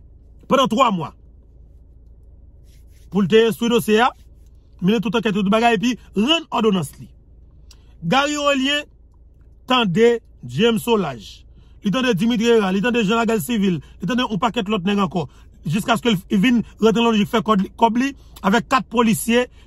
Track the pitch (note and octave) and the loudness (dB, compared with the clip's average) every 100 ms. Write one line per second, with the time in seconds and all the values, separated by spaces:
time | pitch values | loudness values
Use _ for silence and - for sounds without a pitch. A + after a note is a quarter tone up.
0 | - - - - - C4 B3 A3 B3+ F#3 | -20 -20 -20 -14 -2 0 2 2 0 0
1 | A#2+ - - - - - - - - - | -8 -14 -20 -20 -20 -20 -20 -20 -20 -20
2 | - - - - - - - - - - | -20 -20 -20 -20 -20 -20 -20 -20 -20 -20
3 | - F#3 F3+ A3 A3+ - A#3 A#3 F#3+ G#3+ | -6 -2 2 4 4 0 0 0 2 2
4 | B3+ - - - - - - - F3+ A#3 | 2 -2 -20 -20 -20 -20 -20 -4 0 0
5 | G#3 A#3 A3 G3 G3+ A3 A#3 A3+ A#3 A#3 | 0 -2 -2 -2 0 2 2 2 -2 -4
6 | - F#3+ A#3+ E4 D#4+ B3 A3 F#3+ C#3+ - | -6 -4 0 -2 -2 -2 0 0 -4 -12
7 | - - - - - - - - - - | -20 -20 -20 -20 -20 -20 -20 -20 -20 -10
8 | E3 B3+ C#4+ D4 C#4+ C#4 C4+ D4 - - | -2 0 0 -2 -2 0 -2 -4 -6 -18
9 | - - - - - - - B3 G#3+ E3+ | -20 -20 -20 -20 -20 -12 -2 0 2 2
10 | A#3 A#3 - - B2 B2+ A#3 A3 A#3 A3 | 2 2 -6 -20 -10 0 0 0 0 -2
11 | D#3+ A#2 - - - - - - G#3 B3+ | -2 -8 -16 -20 -20 -20 -20 -8 -4 -2
12 | B3+ F#3 A3+ A#3+ A#3 A3+ G3 F#3+ A#3+ A#3+ | 0 0 0 0 2 2 2 0 0 0
13 | G3 A#3 A3+ A3+ - A#3 G3 D#3+ - - | 0 0 0 -2 -2 -2 0 -2 -6 -10
14 | F3 A#3+ A#3+ G#3 A#3 A#3+ G3+ G#3+ F3 G3+ | -6 -4 -2 -2 -4 -4 -4 -4 -2 -2
15 | F#3 F3 C#3 - - - E3+ G3 A3 A3+ | -2 -4 -8 -12 -20 -14 -6 -4 -2 -2
16 | A#3+ F#3 - G#3 B3+ A#3+ - - G#3+ G#3+ | 0 -2 -2 0 2 0 -2 0 0 2
17 | A#3 G#3+ G#3 A3+ A3 G#3 G3 - A#3 A#3 | 2 0 0 -2 0 0 -2 0 0 0
18 | C4+ C#4 - - - A3+ - C4 - A#3 | -4 -6 -20 -6 0 0 2 -2 0 0
19 | A#3 F3+ - A#3 B3 - | 0 0 0 0 0 -8